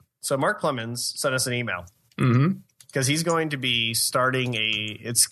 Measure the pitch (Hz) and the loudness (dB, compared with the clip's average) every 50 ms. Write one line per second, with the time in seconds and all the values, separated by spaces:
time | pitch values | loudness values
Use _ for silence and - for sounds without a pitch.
0 | _ _ _ _ - - 139 135 151 196 208 - - 156 135 117 113 113 120 120 | _ _ _ _ -4 -2 0 2 2 0 0 0 -2 -2 -2 -2 -4 -6 -6 -6
1 | - - - - - 139 131 127 - 131 123 123 120 107 92 87 87 - _ _ | -6 -6 -6 -2 -2 0 0 0 0 0 -2 -2 -2 -4 -4 -6 -8 -14 _ _
2 | _ _ - - 139 127 117 123 143 180 196 - - _ _ _ - _ - 139 | _ _ -2 2 4 4 6 6 4 4 2 -2 -6 _ _ _ -20 _ -4 -2
3 | 127 131 147 165 165 170 165 160 160 151 147 131 127 127 120 117 113 113 113 - | 0 0 0 0 0 0 0 0 0 -2 -4 -4 -2 0 0 0 0 0 0 0
4 | - - - 131 127 127 127 120 107 123 120 107 110 110 107 107 107 107 104 - | -2 0 0 2 2 2 2 2 0 0 -2 -2 0 0 -2 -2 -4 -6 -8 -8
5 | 107 120 120 - - - | -8 -2 2 2 2 2